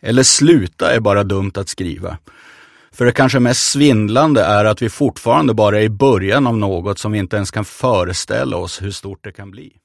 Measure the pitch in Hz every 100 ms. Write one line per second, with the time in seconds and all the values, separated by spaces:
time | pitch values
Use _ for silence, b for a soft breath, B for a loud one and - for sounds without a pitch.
0 | 110 120 127 - 147 165 90 _ - 123
1 | 107 101 101 98 98 95 95 - 92 87
2 | 90 85 _ b b b b b b -
3 | 123 120 131 135 123 127 - 139 147 117
4 | 104 117 156 135 87 104 107 104 117 -
5 | 139 - 113 131 147 110 104 104 107 104
6 | 139 107 95 120 131 117 101 92 92 101
7 | 104 107 98 107 98 - 104 - 127 107
8 | 90 98 - 110 131 87 92 - 98 98
9 | 101 95 104 92 98 98 147 _